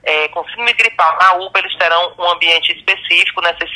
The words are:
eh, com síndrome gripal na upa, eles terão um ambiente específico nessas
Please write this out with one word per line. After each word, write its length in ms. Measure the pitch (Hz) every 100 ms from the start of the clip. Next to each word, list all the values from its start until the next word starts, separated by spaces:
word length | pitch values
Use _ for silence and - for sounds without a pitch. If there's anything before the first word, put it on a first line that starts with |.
eh, 240 | - 151 151
com 160 | 175
síndrome 280 | 156 - 240
gripal 440 | 233 220 - 160 170
na 120 | 185
upa, 240 | 180 190 196
eles 180 | 185 -
terão 380 | 170 165 175 -
um 140 | 175
ambiente 420 | 175 170 165 175
específico 680 | 175 - 190 - 170 185 -
nessas 280 | 175 170 170